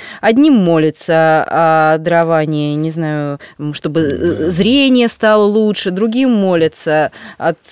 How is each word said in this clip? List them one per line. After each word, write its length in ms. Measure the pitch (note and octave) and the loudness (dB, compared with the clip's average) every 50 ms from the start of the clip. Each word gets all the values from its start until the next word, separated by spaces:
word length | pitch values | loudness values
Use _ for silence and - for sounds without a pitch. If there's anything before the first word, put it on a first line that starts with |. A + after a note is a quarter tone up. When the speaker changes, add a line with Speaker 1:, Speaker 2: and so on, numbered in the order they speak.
| - - - - | -20 -20 -14 -2
Speaker 1:
Одним 340 | - G#3 A#3 A#3+ C#4+ D#4+ C#4+ | 0 0 2 4 4 4 4
молятся 880 | A3+ F#3 E3+ E3 D#3+ D#3 D#3 D3+ - - - E3 D#3+ D#3+ D#3+ D#3+ D#3 - - | 4 4 4 2 2 2 0 -2 -4 -4 -2 2 2 4 4 4 2 0 0
о 500 | - D#3 E3+ D#3+ D#3+ D#3+ D#3 D#3 D#3 D#3+ | 0 0 2 2 2 2 2 2 2 0
даровании, 760 | D#3+ F3 E3+ E3+ E3+ E3 E3 D#3+ D#3 D3+ D#3 D3+ D3 D3 D3 | 0 0 0 2 2 2 0 0 0 0 -2 -2 -2 -2 -2
не 160 | D3+ D#3 D#3+ | -4 -4 -4
знаю, 480 | D#3+ E3+ E3 D3+ D3+ D3+ D3 C#3+ C#3+ C#3+ - - - - | -4 -6 -6 -4 -4 -4 -6 -6 -8 -10 -14 -18 -16 -10
м, 140 | D3 D3+ D3 | -10 -10 -8
чтобы, 260 | - - E3 D3 D#3+ | -8 -8 -4 -2 -2
э, 340 | D#3+ C#3+ C#3+ - - F3 D#3+ - D#3 | -2 -2 -2 -2 -2 -4 -2 -2 -2
Speaker 2:
Да. 60 | E3+ | -2
Speaker 1:
зрение 580 | F#3 D#3+ G3 G#3+ B3+ C#4+ C#4 C4+ B3+ B3 A#3+ A#3 | -2 -2 0 0 0 2 2 2 2 2 2 0
стало 360 | - - - G#3+ G#3+ G#3+ G#3 | -2 -2 0 2 2 2 2
лучше, 460 | G3+ G#3 A3 A3 G#3+ G3+ - - G3 | 2 0 0 0 0 -2 -4 -4 -6
другим 420 | F3+ F#3 G#3+ A#3 A3 B3 C4+ B3+ A#3+ | -4 -2 -2 -2 -2 -2 0 0 0
молятся 800 | G#3 G3 F#3+ F3+ E3+ D#3+ D#3+ - - - E3 D3+ D#3 D3+ C3+ - - - - - - | 0 0 0 0 0 0 -2 -2 -6 -4 -2 0 0 0 -2 -4 -10 -18 -20 -14 -6
от, 200 | - D#3+ E3 - _ - | -4 -4 -4 -4 _ -8